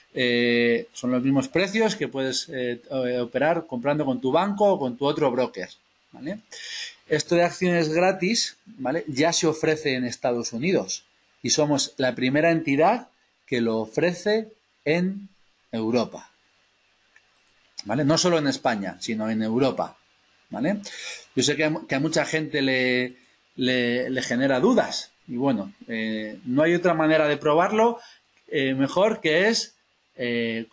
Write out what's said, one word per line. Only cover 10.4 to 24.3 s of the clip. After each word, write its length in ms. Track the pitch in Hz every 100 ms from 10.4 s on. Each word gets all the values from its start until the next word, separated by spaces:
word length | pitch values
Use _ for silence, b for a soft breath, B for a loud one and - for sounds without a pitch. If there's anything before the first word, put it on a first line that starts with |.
| 113
Unidos 500 | 117 160 160 95 - _ _ _ _
y 80 | 123
somos 440 | 131 147 143 - -
la 160 | 131
primera 380 | 127 131 143 165
entidad 560 | 165 156 139 165 240 - _ _ _ -
que 160 | 123
lo 160 | 113 110
ofrece 720 | 107 - 165 175 208 214 220 - _ _
en 460 | - 165 180 202 196 _ _ _ _
Europa, 580 | 117 110 120 113 76 - _ _ _ _ _ _ _ _ _ _ _ _ _ _ - 101
¿vale? 180 | 120
No 140 | 143 156
solo 200 | 180 170
en 80 | 143
España, 500 | 131 131 110 95 85
sino 300 | - 110 110
en 120 | 110
Europa, 560 | 110 117 135 - 85 - _ _ _ _ -
¿vale? 320 | 98 143 202 B B B B B
Yo 100 | -
sé 120 | 123 147
que 80 |
a 60 | 156
mu-, 180 | 160 -
que 80 | 135
a 40 |
mucha 240 | 156 156 143
gente 360 | 156 151 143
le, 540 | 135 131 127 123 123 b b b _ -
le, 540 | 127 127 120 120 127
le 120 | 131
genera 380 | 127